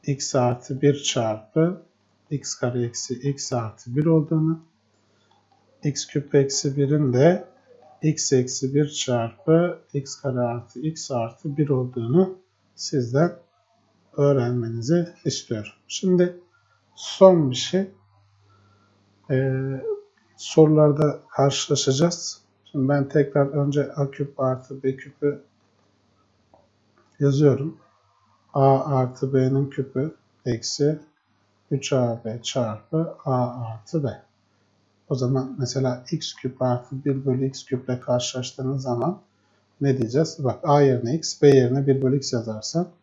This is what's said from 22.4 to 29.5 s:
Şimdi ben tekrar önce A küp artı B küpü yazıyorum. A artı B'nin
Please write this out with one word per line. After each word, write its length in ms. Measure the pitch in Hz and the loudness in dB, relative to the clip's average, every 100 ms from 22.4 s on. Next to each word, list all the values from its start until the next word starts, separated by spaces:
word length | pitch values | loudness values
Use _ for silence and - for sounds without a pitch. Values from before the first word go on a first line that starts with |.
| _ _ _ | _ _ _
Şimdi 180 | 147 131 | -2 0
ben 200 | 143 135 | 0 2
tekrar 380 | 151 143 147 139 | 2 2 2 0
önce 460 | 147 143 143 139 | 0 0 -2 -4
A 180 | - 139 | -4 -6
küp 280 | - 139 - | -4 -10 -4
artı 440 | 131 127 - 135 | -4 -4 -10 -6
B 120 | 135 135 | -6 -6
küpü 480 | 139 _ 143 139 _ _ _ _ _ _ _ _ _ _ _ _ _ _ _ _ _ _ | -14 _ -4 -4 _ _ _ _ _ _ _ _ _ _ _ _ _ _ _ _ _ _
yazıyorum. 580 | 143 139 147 127 151 - _ _ _ _ _ _ _ | 0 4 4 4 -4 -10 _ _ _ _ _ _ _
A 320 | 143 135 139 160 | 2 4 4 2
artı 480 | 135 127 127 135 | 0 -2 -4 -2
B'nin 360 | 135 131 | 2 2